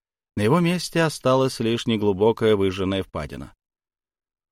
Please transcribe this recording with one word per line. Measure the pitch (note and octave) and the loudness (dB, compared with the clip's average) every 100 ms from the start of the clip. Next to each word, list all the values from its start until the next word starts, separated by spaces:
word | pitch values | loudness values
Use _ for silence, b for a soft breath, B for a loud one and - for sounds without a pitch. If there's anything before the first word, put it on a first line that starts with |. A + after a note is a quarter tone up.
| _ _ _ - | _ _ _ -2
на | |
его | G#2+ E3+ | 2 2
месте | E3+ F3 - E3+ | 2 -2 -4 -2
осталась | D#3+ - C3 C3 C3 - | -2 0 0 2 0 -2
лишь | A2+ A#2 B2 | -2 -2 -2
неглубокая | A2 G#2 F#2+ A2 A2 A2 | 0 0 2 2 2 2
выжженная | G#2 G2 F#2 F#2+ F#2+ | 4 2 0 -2 -4
впадина. | - E2+ C#2+ C#2 C#2+ _ _ _ _ _ _ _ _ _ _ | -6 -10 -10 -12 -16 _ _ _ _ _ _ _ _ _ _